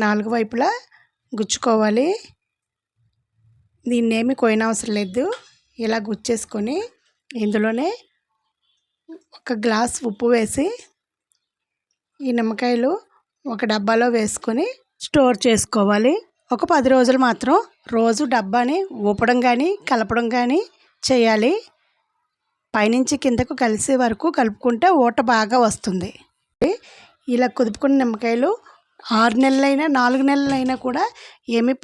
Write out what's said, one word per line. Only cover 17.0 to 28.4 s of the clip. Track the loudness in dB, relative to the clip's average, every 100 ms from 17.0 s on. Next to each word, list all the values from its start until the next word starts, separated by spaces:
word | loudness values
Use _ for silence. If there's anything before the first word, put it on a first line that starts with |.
| 4 4 2
మాత్రం | 0 0 0 0 _ -6 0
రోజు | 0 0 0 -2
డబ్బాని | 0 -2 0 -2 -4 -4 -2
ఊపడం | 0 2 2 2
కానీ | 2 0 -2 -2
కలపడం | -2 0 -2 0 0
కానీ | 0 0 -2 _ _ _
చేయాలి. | 0 2 4 4 2 0 -4 _ _ _ _ _ _ _ _ _ _ 0
పైనుంచి | 2 2 0 0 0
కిందకు | 0 -2 -2 -2
కలిసే | 0 0 0 0
వరకు | 0 -2 0
కలుపుకుంటే | -2 -2 -2 2 2 4 2
ఊట | 2 0 0
బాగా | 2 2 2
వస్తుంది. | 0 -6 -6 -6 -12 _ _ _ -4 -2 -2 -10 -20 -20 _ -4
ఇలా | 0 0 0
కుదుపుకున్న | -2 0 2 2 0
నిమ్మకాయలు | -2 -2 0